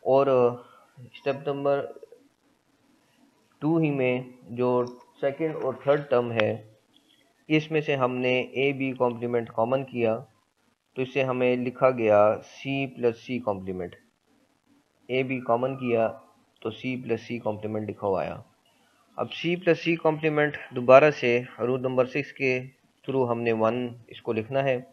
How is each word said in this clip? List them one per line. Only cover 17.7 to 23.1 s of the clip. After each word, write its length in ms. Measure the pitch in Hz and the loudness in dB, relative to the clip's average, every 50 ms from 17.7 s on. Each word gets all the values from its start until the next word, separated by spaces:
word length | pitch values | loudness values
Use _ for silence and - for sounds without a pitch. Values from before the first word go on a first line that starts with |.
| 110 107 107 101 | -6 -6 -6 -6
लिखा 200 | 95 - - 101 | -8 -4 -2 -2
हुआ 140 | 95 90 | 0 0
आया। 220 | 76 82 87 - 110 _ _ _ _ _ _ _ _ _ _ _ _ _ _ - | -2 -4 -8 -12 -14 _ _ _ _ _ _ _ _ _ _ _ _ _ _ -8
अब 100 | - 117 | -8 -8
सी 260 | - - - 165 175 | -8 -6 -4 -4 -4
प्लस 240 | 175 180 175 165 - | 0 2 2 2 2
सी 160 | - 165 170 | 2 -2 -2
कॉम्प्लीमेंट 640 | 165 - 160 156 151 151 160 151 151 147 147 143 - - - - | 2 2 0 0 2 0 0 2 2 0 0 -2 -6 -14 -10 -8
दोबारा 360 | 127 123 120 131 135 147 151 | -4 6 10 10 10 10 8
से 360 | 143 - - 123 120 120 123 123 - - | 4 2 0 2 2 2 0 -4 -8 -6
रूल 220 | 110 120 127 131 | -2 -2 -2 -2
नंबर 240 | 123 131 127 127 127 | -2 -2 2 2 0
सिक्स 260 | 123 - 151 139 - | 0 0 -6 -6 -6
के 540 | - - 139 131 127 127 123 131 - _ _ _ _ _ - | -8 -4 -2 -2 -2 -2 -4 -10 -18 _ _ _ _ _ -10
through 200 | - | -4